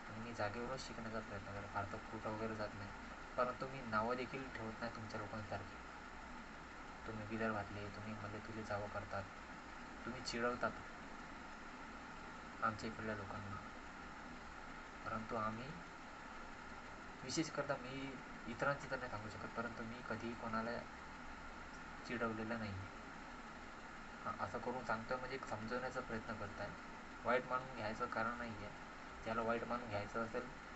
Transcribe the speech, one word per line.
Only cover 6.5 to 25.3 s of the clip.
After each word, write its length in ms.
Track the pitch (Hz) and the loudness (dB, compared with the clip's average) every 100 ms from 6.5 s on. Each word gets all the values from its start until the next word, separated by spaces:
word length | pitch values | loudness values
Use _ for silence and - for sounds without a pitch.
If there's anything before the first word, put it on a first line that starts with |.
| - - - - - - | -8 -8 -8 -8 -6 -4
तुम्ही 200 | 110 104 | -2 0
विदर्भातले, 640 | 110 113 107 98 101 104 | 4 6 6 2 -2 -2
तुम्ही 260 | 101 107 | -4 -4
मले 240 | 107 104 110 | -2 -2 -2
तुले 240 | 107 107 | -4 -4
जावं 260 | 107 104 104 | 0 2 2
करतात, 340 | 101 98 98 101 - - - - - - - | -2 0 -2 -2 -6 -8 -8 -8 -8 -6 -4
तुम्ही 160 | 117 123 | -4 -2
चिडवतात 500 | - 117 120 123 110 - - - - - - - - - - - - - - - - - - - | 0 4 4 6 2 2 -4 -6 -6 -6 -6 -8 -8 -6 -8 -6 -6 -6 -8 -6 -6 -6 -8 2
आमच्या 260 | 113 107 113 | 4 4 0
इकडल्या 260 | 110 110 | 0 0
लोकांना, 420 | 107 98 107 101 98 104 - - - - - - - - - - - - - | 0 0 -2 -2 -2 -4 -6 -6 -6 -6 -6 -6 -6 -6 -6 -6 -6 -8 -6
परंतु 320 | - 110 113 117 | 0 0 2 4
आम्ही 320 | 107 110 131 170 - - - - - - - - - - - - - - | 4 4 0 -4 -6 -8 -8 -8 -6 -6 -6 -6 -6 -6 -6 -6 -6 -4
विशेष 260 | 131 160 156 | 2 4 6
करता, 240 | - 139 135 | 4 4 4
मी 400 | 123 135 135 127 - - - | 2 -2 -2 -2 -6 -4 -2
इतरांचं 440 | 117 135 139 - | 4 6 6 2
तर 80 | 131 | 0
नाही 120 | 123 | 0
सांगू 180 | 107 110 | -2 -2
शकत, 200 | - - - | -2 -2 0
परंतु 260 | 117 117 | 0 0
मी 180 | 113 123 - | -2 -2 -2
कधीही 240 | 110 117 | 0 0
कोणाला 360 | 117 117 110 113 117 - - - - - - - - - - - - - | 0 2 2 2 0 -2 -6 -8 -8 -6 -6 -6 -6 -6 -6 -6 -6 -2
चिडवलेलं 520 | 120 117 110 110 113 | 4 4 4 2 2
नाही. 140 | 107 95 98 - - - - - - - - - - - - - | 2 0 -2 -6 -6 -6 -6 -6 -6 -8 -8 -8 -6 -6 -6 -4
हां, 100 | - - | -2 0
असं 200 | 123 120 | 2 2
करून 260 | 123 123 | 0 0
सांगतोय 320 | 110 113 110 127 | 4 2 4 2
म्हणजे 200 | 127 | 2